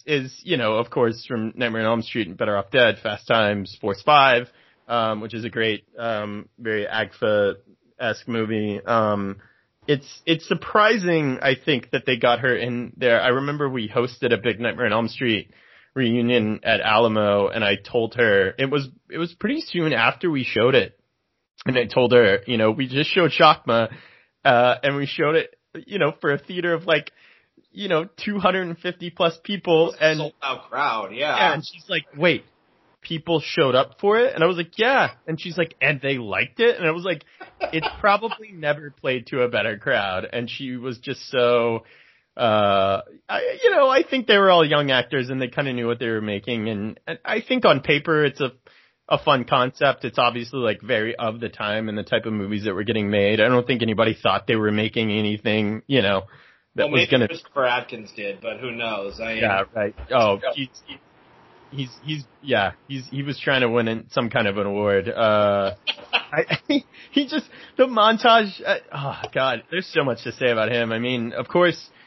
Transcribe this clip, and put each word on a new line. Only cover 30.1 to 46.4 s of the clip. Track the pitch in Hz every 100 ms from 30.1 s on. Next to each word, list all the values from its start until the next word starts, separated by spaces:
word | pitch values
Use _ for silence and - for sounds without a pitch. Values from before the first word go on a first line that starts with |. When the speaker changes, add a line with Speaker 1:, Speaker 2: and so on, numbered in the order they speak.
| 156
Speaker 2:
Sold | 151 -
out | 139 127 -
crowd, | 123 143 113 98
yeah. | 110 147
Speaker 1:
Yeah, | - 185
and | 156 -
she's | 170 -
like, | 170 -
"Wait, | 143 175 131 - _ _ _ _ _
people | - 165 156 165
showed | - - 143
up | 127 139 -
for | 202 214
it?" | 247
And | -
I | 160
was | 175
like, | 170 -
"Yeah." | 226 269 147 - -
And | 160
she's | 180 170
like, | 165 -
"And | 135 143
they | 139 131
liked | 110 95 117 -
it?" | 233 -
And | 165
I |
was | 165
like, | 185 165 - - - - -
"It's | 160 -
Speaker 2:
<laughs> | -
Speaker 1:
probably | 208 202 226 - 214
never | 185 151 147 151
played | - 147 127 113
to | 139
a | 123
better | 117 104 104
crowd." | 143 120 101 92 113
And | 117 113
she | - 135 127
was | 127 117
just | - 131 -
so | 131 120 120 117 113 - - _ _ _ -
uh, | 120 107 101 98 98 98 - - -
I, | 202 - -
you | 480
know, | 370 269
I | 262 -
think | 262 226
they | 202
were | 196
all | 175
young | 156 151 143
actors | 131 123 143 123
and | 131
they | 127
kinda | 135 143
knew | 123 117
what | 117
they | 120
were | 113
making. | 107 101